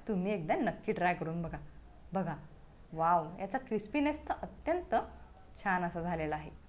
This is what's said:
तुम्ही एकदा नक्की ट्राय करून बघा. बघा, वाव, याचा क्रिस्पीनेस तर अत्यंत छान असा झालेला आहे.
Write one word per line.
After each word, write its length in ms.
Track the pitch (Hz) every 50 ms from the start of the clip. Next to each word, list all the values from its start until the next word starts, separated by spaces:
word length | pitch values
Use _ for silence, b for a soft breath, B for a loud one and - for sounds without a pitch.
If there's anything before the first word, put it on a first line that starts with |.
| - -
तुम्ही 240 | 214 180 180 185 180
एकदा 220 | 170 156 156 214
नक्की 380 | - 269 208 - - - - 208
ट्राय 220 | 165 175 180 175
करून 280 | - 156 160 160 170 165
बघा. 160 | 160 170 175 - - - - - - - - - - -
बघा, 220 | 190 185 170 151 147 - - - - - - - - - - 165
वाव, 340 | 160 160 165 175 170 160 156 175 -
याचा 180 | 190 196 - 254
क्रिस्पीनेस 720 | - - 226 208 214 - - 294 285 302 294 302 - -
तर 60 | 381 - -
अत्यंत 520 | - - - - 302 339 359 349 - - 359 - - - - - - - - - - - - -
छान 200 | 208 185 180 180
असा 180 | 170 175 170 165
झालेला 340 | 175 180 160 156 151 151
आहे. 140 | 151 156 156 - - -